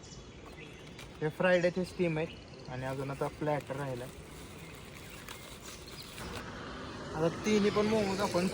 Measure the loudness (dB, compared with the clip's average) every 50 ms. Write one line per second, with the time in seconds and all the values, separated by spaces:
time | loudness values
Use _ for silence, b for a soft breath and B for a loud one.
0 | -14 -14 -14 -14 -14 -14 -16 -14 -14 -14 -14 -14 -14 -14 -14 -14 -14 -14 -14 -14
1 | -14 -14 -6 -2 -2 -2 0 4 6 8 8 8 8 6 4 4 0 0 2 2
2 | 4 4 4 2 0 0 -4 -10 -12 -14 -14 -14 -10 -8 -6 -4 -2 -2 -2 -2
3 | -2 -4 0 0 -2 -2 0 0 2 2 2 2 0 -2 -4 -4 -2 -2 -4 -4
4 | -6 -8 -10 -12 -14 -14 -14 -14 -14 -12 -12 -14 -12 -12 -14 -14 -14 -14 -14 -14
5 | -14 -14 -14 -12 -12 -12 -12 -12 -12 -14 -14 -12 -12 -12 -12 -12 -12 -12 -12 -12
6 | -12 -12 -10 -8 -8 -6 -6 -6 -8 -8 -10 -10 -10 -10 -8 -8 -8 -8 -8 -8
7 | -8 -6 0 4 4 4 4 2 2 6 6 8 8 6 6 6 6 6 6 6
8 | 6 4 2 2 2 4 4 4 4 4